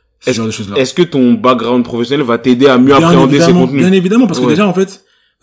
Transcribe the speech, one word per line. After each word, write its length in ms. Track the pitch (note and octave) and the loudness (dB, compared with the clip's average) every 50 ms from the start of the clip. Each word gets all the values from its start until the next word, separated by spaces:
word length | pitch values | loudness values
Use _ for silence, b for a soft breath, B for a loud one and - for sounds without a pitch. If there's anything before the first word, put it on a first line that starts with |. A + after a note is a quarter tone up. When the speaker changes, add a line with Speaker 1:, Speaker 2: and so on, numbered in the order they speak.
| _ _ _ _ | _ _ _ _
Speaker 1:
ce 100 | - - | -6 -6
Speaker 2:
Est-ce, 60 | B2+ | -6
Speaker 1:
genre 100 | A2+ A2+ | -4 -6
de 40 | A2 | -8
choses-là. 260 | G#2+ - G#2+ G2 G2+ C3+ | -8 -10 -12 -8 -4 -4
Speaker 2:
est-ce 160 | C3 C3 - | -4 -4 0
que 80 | - F3 | -2 -2
ton 320 | E3+ - C#3+ B2+ B2 A#2+ | 0 0 0 2 2 0
background 500 | G#2+ G#2 B2 B2+ A#2+ A#2 A#2 B2 B2+ A#2+ | 0 0 -2 -2 0 -2 -2 -2 -2 -4
professionnel 400 | A#2+ A#2+ A#2 A#2+ A#2 C#3 D3 D3 | -4 -4 -6 -4 -4 -2 -4 -2
va 120 | A#2 A#2 A#2 | -2 -4 -2
t'aider 280 | - B2+ B2 A#2+ C3+ | 0 0 0 2 2
à 120 | C#3 C3 B2 | 2 4 4
mieux 80 | B2+ | 4
Speaker 1:
Bien 100 | C3+ C#3 C#3 E3 E3+ | 4 4 4 4 4
Speaker 2:
appréhender 280 | F3 - C3+ C3 C#3+ C#3+ | 2 2 2 2 2 2
ces 60 | E3+ | 2
Speaker 1:
évidemment, 220 | E3 F3 F3+ - | 2 2 2 2
Speaker 2:
contenus ? 160 | B2 C#3 D#3+ F3 | 0 0 0 0
Speaker 1:
bien 100 | F#3 F#3+ | 2 2
évidemment, 340 | F#3+ F3 F#3 G#3 A#3+ C4 | 2 0 0 0 0 0
parce 120 | G3+ E3 B2 | 0 0 -2
que 40 | B2+ | -2
Speaker 2:
Ouais. 60 | B2 - | -2 0
Speaker 1:
déjà, 140 | G3 G#3 | 0 0
en 80 | G3+ F3 | -2 0
fait, 300 | F3+ G3 F#3+ - - _ _ _ _ _ _ _ _ | -2 -4 -4 -6 -20 _ _ _ _ _ _ _ _